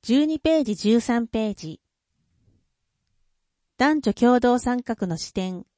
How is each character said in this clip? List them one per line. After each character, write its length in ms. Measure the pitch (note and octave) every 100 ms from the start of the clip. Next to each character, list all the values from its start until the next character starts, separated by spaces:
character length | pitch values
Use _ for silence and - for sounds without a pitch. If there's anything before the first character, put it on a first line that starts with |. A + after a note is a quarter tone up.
十 240 | - B3+
二 140 | D4+ D#4
ペ 220 | D#4+ D#4+
ー 40 |
ジ、 120 | A#3+ G#3
十 240 | G#3 A#3
三 260 | - A#3+ A#3
ペ 240 | A3 G#3+
ー 40 |
ジ。 260 | G3 D#3+ D#3 _ _ _ _ _ _ _ _ _ _ _ _ _ _ _ _ _ _ _ _
男 240 | C#4 D#4
女 120 | A3+
共 240 | - A#3+ B3
同 220 | B3 B3
参 240 | B3 B3 -
画 220 | A3+ F#3
の 80 | D#3+
視 180 | -
点。 320 | - F#3 F#3 -